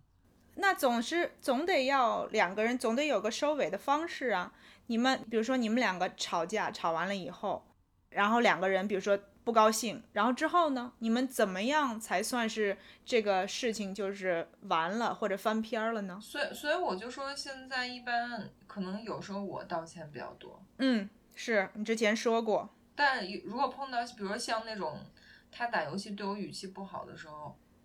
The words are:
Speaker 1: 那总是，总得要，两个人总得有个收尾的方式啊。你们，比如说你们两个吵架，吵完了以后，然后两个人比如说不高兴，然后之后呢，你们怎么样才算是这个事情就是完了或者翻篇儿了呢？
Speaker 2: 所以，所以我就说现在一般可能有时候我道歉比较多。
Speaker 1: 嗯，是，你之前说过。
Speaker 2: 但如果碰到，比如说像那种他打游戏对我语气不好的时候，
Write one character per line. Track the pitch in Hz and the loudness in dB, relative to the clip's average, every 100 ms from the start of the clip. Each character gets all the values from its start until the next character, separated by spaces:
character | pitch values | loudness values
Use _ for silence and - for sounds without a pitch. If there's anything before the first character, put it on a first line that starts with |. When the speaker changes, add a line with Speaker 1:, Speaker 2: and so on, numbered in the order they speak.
| _ _ _ _ _ - | _ _ _ _ _ 0
Speaker 1:
那 | 392 | 2
总 | 370 269 233 | 4 2 2
是， | 226 330 339 - | 0 0 0 -2
总 | - 247 | 0 0
得 | 349 330 | 4 2
要， | 262 277 233 202 - | 4 4 4 2 0
两 | 220 175 | 2 2
个 | 196 | 2
人 | 226 254 | 0 2
总 | 226 233 | 0 2
得 | |
有 | 302 220 | 2 2
个 | 226 | 0
收 | - 294 | 0 0
尾 | 294 160 | 2 0
的 | 202 | -2
方 | - 285 339 | 0 0 0
式 | - 254 | -4 0
啊。 | 185 190 - - - - | 0 -2 -10 -20 -14 -2
你 | 226 | 2
们， | 254 262 - | 2 2 0
比 | 226 | 0
如 | |
说 | 220 262 | 2 2
你 | 220 | 2
们 | 240 | 2
两 | 220 180 | 2 2
个 | 185 - | -2 -2
吵 | - 180 | -2 -2
架， | 170 214 175 | 0 -2 -2
吵 | - 170 | -2 0
完 | 165 180 | 0 -2
了 | |
以 | 202 170 | -4 -6
后， | 180 202 143 - _ _ _ _ | -6 -4 -4 -8 _ _ _ _
然 | - 202 | 2 4
后 | 233 | 6
两 | 226 165 | 6 4
个 | 190 | 4
人 | 185 202 | 2 2
比 | 190 | 0
如 | |
说 | 202 202 - - | 2 2 0 -8
不 | - | 2
高 | 226 214 | 6 8
兴， | 220 226 160 - | 6 -2 -6 -4
然 | 208 220 | 2 2
后 | |
之 | 254 311 | 2 2
后 | 339 320 | 4 4
呢， | 254 240 - | 0 -6 -4
你 | 226 | 0
们 | 233 262 | 2 2
怎 | - 208 | 2 2
么 | 185 | 2
样 | 226 302 269 220 | 2 2 2 -2
才 | - 185 | -2 0
算 | 220 247 220 | 0 0 -2
是 | 220 202 190 - - | 0 0 -2 -8 -16
这 | - 240 | 0 2
个 | 208 190 196 | 4 2 2
事 | - 240 | -2 -2
情 | 220 196 | -2 -4
就 | 190 196 | -4 -4
是 | 202 185 165 - - | -2 0 0 -2 -8
完 | 196 170 165 220 | 0 0 2 0
了 | 220 | -2
或 | - 208 | 0 -2
者 | 190 | 0
翻 | 220 220 | 0 0
篇 | 220 226 | -2 -2
儿 | 220 | -2
了 | 226 | -2
呢？ | 196 185 | -6 -10
Speaker 2:
所 | - 285 | -10 -6
以， | 294 | -6
所 | 294 294 | -4 0
以 | |
我 | 339 339 185 | 0 0 -2
就 | 240 | -6
说 | 262 277 277 | -8 -8 -8
现 | 285 262 262 | -10 -10 -6
在 | 262 247 | -4 -4
一 | 247 | -6
般 | 240 240 240 233 - - - | -2 -2 -2 -6 -10 -16 -14
可 | 202 | -8
能 | 185 202 | -6 -6
有 | 220 160 | -8 -8
时 | 202 | -8
候 | 196 | -8
我 | 196 - | -6 -8
道 | 185 170 | -6 -6
歉 | 165 175 151 | -6 -12 -12
比 | 120 | -12
较 | 64 - | -12 -14
多。 | - - - - | -18 -20 -14 0
Speaker 1:
嗯， | 262 226 202 - _ - | 2 2 -2 -12 _ -10
是， | - 214 190 | 0 0 0
你 | 208 | -4
之 | 214 | -2
前 | 226 214 220 | 2 2 2
说 | 240 226 | 2 2
过。 | 220 185 - _ _ - | 2 0 -2 _ _ 2
Speaker 2:
但 | 285 254 190 202 | 2 2 -4 -8
如 | - 240 | -6 -2
果 | 277 | -2
碰 | 254 277 | -2 -4
到， | 240 | -4
比 | 240 208 | -4 -6
如 | 196 | -6
说 | 220 | -4
像 | 240 226 226 | -2 -4 -4
那 | 214 | -6
种 | 165 98 - - - - - | -6 -6 -14 -20 -20 -20 -16
他 | - 233 | -6 -2
打 | 214 | -2
游 | 151 185 | -2 -4
戏 | 214 | -6
对 | 202 202 | -6 -4
我 | 208 | -4
语 | 175 | -6
气 | - 190 | -8 -12
不 | - | -12
好 | 190 - | -10 -10
的 | - - | -12 -14
时 | 160 | -16
候， | 151 151 - _ _ | -14 -14 -16 _ _